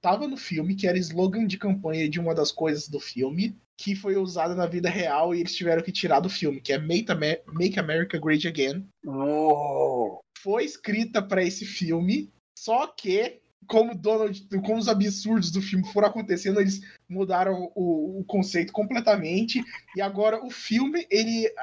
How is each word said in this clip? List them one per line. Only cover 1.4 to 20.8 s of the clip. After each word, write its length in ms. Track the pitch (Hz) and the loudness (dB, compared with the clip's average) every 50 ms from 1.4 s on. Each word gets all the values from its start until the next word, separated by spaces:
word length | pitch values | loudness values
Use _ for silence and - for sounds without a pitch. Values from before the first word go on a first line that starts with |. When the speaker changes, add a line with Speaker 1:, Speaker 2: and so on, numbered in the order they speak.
| 226 | 0
Speaker 1:
de 120 | 190 185 - | 0 -2 -2
campanha 500 | - 196 190 196 - 160 160 160 160 151 | 0 0 0 0 -2 -4 -2 0 -2 -2
de 100 | 151 170 | -2 -2
uma 160 | 170 165 160 | 0 0 2
das 160 | 156 147 147 | 2 0 0
coisas 380 | - - 160 160 147 147 - 151 | 0 -2 0 0 0 -2 -4 -8
do 100 | 147 139 | -8 -8
filme, 560 | - - - 120 131 135 151 175 214 233 - - _ _ _ - | -8 -8 -4 -4 -2 -2 0 -2 -2 -2 -4 -8 _ _ _ -10
que 160 | - 202 196 | -4 -4 -4
foi 220 | 196 202 196 196 | -4 -2 -2 0
usada 380 | 196 190 185 170 175 160 175 180 | 0 0 -2 -2 -2 -2 -2 0
na 100 | 185 175 | 0 -2
vida 240 | 165 175 175 175 175 | -2 -2 0 0 0
real 460 | 180 175 175 156 143 151 165 175 170 | 0 0 0 0 2 2 2 2 2
e 60 | 175 | 0
eles 140 | 170 175 - | -2 -2 -4
tiveram 280 | - 180 170 165 165 | -2 0 2 2 2
que 100 | 165 185 | 0 -2
tirar 280 | - - - 160 151 - | -4 -2 2 4 4 4
do 100 | 175 190 | 2 2
filme, 320 | - - 180 151 139 135 | -2 -2 -2 -2 -2 -2
que 100 | - - | -2 -2
é 60 | 139 143 | -2 -2
Make 340 | 151 156 175 226 226 - | 0 0 0 0 0 0
Amer-, 300 | 165 151 151 151 170 - - - | -2 0 0 0 -2 -2 -6 -8
Make 300 | 156 165 180 - 190 196 | -4 0 0 0 0 0
America 400 | 160 156 160 165 180 196 - 156 | -2 0 0 0 0 -2 -4 -2
Great 300 | 147 160 156 147 160 170 | 0 2 2 2 2 0
Again. 400 | 156 156 131 135 143 190 196 190 _ _ - 143 135 135 139 147 151 | -2 0 0 0 -2 -6 -10 -12 _ _ -12 -8 -6 -2 0 0 2
Speaker 2:
Uou! 840 | 151 156 156 147 143 147 143 139 139 139 135 131 123 113 101 - - - _ - - | 2 4 4 4 4 2 -2 0 0 0 2 2 0 -2 -2 -4 -8 -16 _ -20 -10
Speaker 1:
Foi 220 | - 196 208 247 - | -4 -2 0 0 0
escrita 560 | 294 - - - 220 208 220 226 226 - 220 | -2 -6 -8 -4 -2 -2 0 0 0 0 -2
pra 200 | - - 196 185 | 0 0 2 2
esse 220 | 185 170 190 - - | 2 0 -2 -4 -8
filme, 640 | - - - 180 160 165 170 175 185 233 302 302 - _ _ _ _ - | -8 -6 -4 -2 0 0 2 2 2 0 0 -2 -6 _ _ _ _ -20
só 300 | - - 220 226 254 302 | -10 -4 0 0 0 0
que, 540 | - - - - 190 185 208 233 254 - - _ _ _ _ - | -2 -6 -8 -2 0 2 2 2 0 -4 -10 _ _ _ _ -4
como 300 | - - 220 226 233 226 | 2 4 4 6 4 2
Donald, 500 | 170 160 208 220 220 220 202 190 - - - 196 190 196 | -2 0 2 2 2 2 0 -2 -6 -8 -4 -2 -2 0
como 120 | 214 220 226 | 0 0 2
os 100 | 208 240 | 2 2
absurdos 640 | 208 196 202 208 196 - - 214 226 208 170 165 | 4 4 4 2 0 -2 0 2 2 2 2 2
do 100 | 165 196 | 0 -2
filme 240 | 190 - 190 185 190 - | -2 0 0 0 0 0
foram 140 | - 202 208 202 | 2 2 2 2
acontecendo, 520 | 220 226 208 - 180 175 - 196 196 208 | 2 0 -4 -2 -2 -2 0 0 2 4
eles 200 | 196 190 196 - - - - - _ - | 4 2 0 -2 -6 -14 -20 -20 _ -8
mudaram 640 | 180 185 196 185 185 180 185 190 190 180 180 170 - | -4 -4 -2 0 2 2 2 2 0 -2 -4 -6 -4
o, 460 | 202 180 170 165 156 151 185 190 196 | -2 0 2 2 0 0 -4 -4 -6
o 40 | 185 | -6
conceito 480 | - - 196 185 - - 170 175 - | 0 2 2 2 2 2 -2 -2 0
completamente, 880 | - 214 208 208 254 233 233 - 208 190 160 160 180 196 233 226 - 254 247 - - - - - - | 0 -2 -2 0 0 0 4 4 4 4 4 0 0 0 0 0 -2 -2 -4 -4 -12 -18 -16 -10 -6
e 40 | 185 | -4
agora 400 | 196 196 196 196 214 220 220 226 262 | -4 -2 0 2 2 2 2 0 -4
o 60 | 254 | -8
filme, 540 | - - - - 220 233 | -12 -10 -4 0 0 0